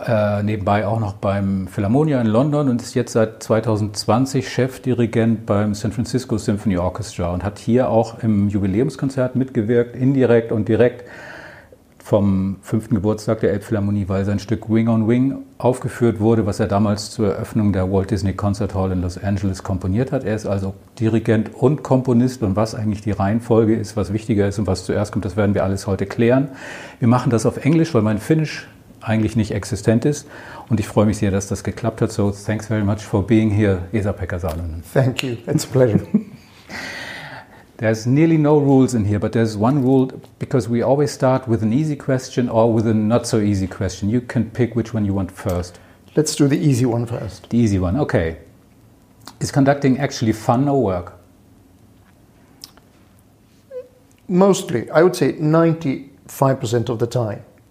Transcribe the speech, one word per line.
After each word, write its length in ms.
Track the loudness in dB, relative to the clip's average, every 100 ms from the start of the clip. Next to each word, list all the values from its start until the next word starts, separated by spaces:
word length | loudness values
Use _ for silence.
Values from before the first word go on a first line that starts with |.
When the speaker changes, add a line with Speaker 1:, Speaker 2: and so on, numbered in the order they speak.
Speaker 1:
äh, 380 | -2 0 2 0
nebenbei 460 | -2 -2 0 0 2
auch 120 | -2
noch 140 | -4
beim 540 | -4 -2 0 0 -2 -4
Philharmonia 520 | -4 0 2 2 2
in 40 | 2
London 440 | 2 2 2 0
und 120 | 0
ist 140 | -2 -4
jetzt 180 | 0
seit 300 | 0 0 -2
zweitausendzwanzig 1040 | -2 0 2 0 -2 -4 0 2 2 -2 -4
Chefdirigent 960 | -2 -2 -2 -4 0 2 2 2 0 0
beim 300 | 0 0 -2
San 160 | -4
Francisco 480 | -4 -2 -4 -2 -4
Symphony 360 | -2 -2 0 0
Orchestra 560 | 0 -4 -10 -6 -4
und 120 | -2
hat 160 | -6 -6
hier 280 | 0 2 4
auch 340 | 2 0 -2
im 260 | 0 2 2
Jubiläumskonzert 840 | 0 0 0 -2 -2 -6 -2 -2 -2
mitgewirkt, 600 | -2 -2 0 2 0 0
indirekt 560 | 0 2 4 4 2
und 160 | -2 0
direkt. 380 | 4 2 2 -14 -18 -18 -18 -20 -20 -20 -20 _ _
Vom 520 | 0 2 4 2 0 -4
fünften 320 | -4 -4 0 0
Geburtstag 460 | 0 -2 -2 0
der 100 | 0
Elbphilharmonie, 580 | -2 -2 -2 0 -2 -2
weil 160 | -2 0
sein 140 | -2
Stück 280 | -2 -6 0
Wing 200 | 0 2
on 200 | 2 2
Wing 300 | 2 2 -2 -12 -2
aufgeführt 600 | 0 0 -4 0 0 2
wurde, 280 | 2 4 2
was 120 | -2
er 60 | 0
damals 460 | 2 2 0 -4
zur 240 | -2 -2 0
Eröffnung 360 | -4 0 0
der 200 | 2 0
Walt 180 | 0 0
Disney 240 | -2 -2
Concert 400 | -2 -2 -2 -2
Hall 180 | -2 -2
in 120 | -2
Los 200 | -4 -4
Angeles 380 | -4 -2 -2 -4
komponiert 500 | -4 -4 -2 -2 0
hat. 120 | -2
Er 100 | -2
ist 140 | -4 -2
also 260 | -2 -4 -8 -16 -2
Dirigent 520 | 0 2 2 2 0
und 300 | 0 0 0
Komponist 580 | 2 0 4 4 2 0
und 140 | -2 0
was 180 | -2
eigentlich 280 | -2 -4 -4
die 100 | -4
Reihenfolge 640 | -2 0 -2 2 4 4 2
ist, 200 | -2 -4
was 160 | -2
wichtiger 360 | -4 -2 0 0
ist 100 | 0
und 80 | -2
was 180 | -2
zuerst 280 | -2 -2 -2
kommt, 140 | -4 -4
das 120 | 0
werden 160 | 2
wir 100 | 2
alles 220 | 0 -2 -2
heute 220 | -2 -2
klären. 400 | 0 4 4 0 -6 -16 -16 -18 -2
Wir 100 | 2
machen 220 | 4 2
das 160 | 2 0
auf 180 | 0
Englisch, 300 | 2 2 2
weil 80 | 2
mein 160 | 2 -2
Finnisch 500 | 0 0 0 -6 -16 -20 -20 -14
eigentlich 360 | -2 0 0 0
nicht 140 | -2
existent 520 | -2 -4 -2 2 2
ist. 240 | 2 -2 -8 -20 -18 -18 -4
Und 140 | -2
ich 60 | 0
freue 180 | 2 2
mich 140 | 2
sehr, 120 | 0
dass 160 | 0 -2
das 160 | -6
geklappt 380 | -6 -4 -6 -2
hat. 100 | -4
So, 200 | 0 -2
thanks 360 | -2 -6 -6 -4
very 160 | -2
much 160 | 0 -2
for 260 | -2 -2 2
being 240 | 4 4
here, 340 | 2 2 0 -2
Esa-Pekka 460 | -4 -2 -4 -6 -6
Salonen. 440 | -6 -6 -8 -10 -4
Speaker 2:
Thank 300 | 0 0 0
you. 140 | -6 -8 -4
It's 160 | -4
a 40 | 0
pleasure. 300 | 2 4 2
Speaker 1:
<laughs> 1700 | 0 -4 -4 -14 -20 -20 -16 -14 -12 -14 -14 -14 -16 -18 -20 -20 -20 -4
There's 280 | -2 0 0
nearly 320 | 2 4 4
no 200 | 4 4
rules 360 | 6 4 4
in 120 | 2 0
here, 120 | 0
but 140 | 0
there's 240 | 0 0 2
one 240 | 2 2 4
rule, 240 | 4 2 -4 -18 -12
because 320 | -2 -2 0
we 140 | 0
always 300 | 2 2 0
start 340 | 0 0 0 0
with 160 | 0
an 80 | 2
easy 240 | 0 0 -4
question 540 | -2 -2 -2 -4 0
or 240 | 2 4
with 120 | 2 2
a 60 |
not 320 | 2 2 0 2
so 120 | 0
easy 300 | 2 0 -2
question. 420 | -4 -6 -4 -2
You 100 | -2
can 300 | -2 -2 -2
pick 260 | 0 -2 0
which 180 | -4
one 120 | -2 -2
you 80 |
want 180 | -2 -4
first. 480 | -6 -4 -4 -4 -12 -20 -20 -4
Speaker 2:
Let's 220 | -2 0 2
do 140 | 2
the 80 | 4
easy 280 | 2 2 2
one 200 | 0 -2
first. 440 | -6 -8 -12 -2
Speaker 1:
The 60 | 2
easy 220 | 2 2
one, 180 | 2 0
okay. 340 | 0 0 0 -6 -14 -20 _ _ -20 _ _ _ -20 -8
Is 140 | -2
conducting 440 | 2 4 4 2 2
actually 360 | -2 -2 -2
fun 340 | 0 0 0 2
or 160 | 0
work? 300 | 0 -2 -8 -16 -20 _ _ _ _ _ _ _ _ _ _ _ _ _ -20 -20 _ _ _ _ _ _ _ _ _ -16 -16 _ _ _ -4
Speaker 2:
Mostly, 640 | 2 4 2 0 -6 0
I 100 | 4
would 140 | 4 4
say 220 | -2 0
ninety-five 1200 | 2 4 4 2 -2 -6 -8 -20 -20 0 2 2
percent 300 | 0 -2 -2
of 100 | -2
the 80 | -2
time. 360 | -2 -4 -6 -14 _ _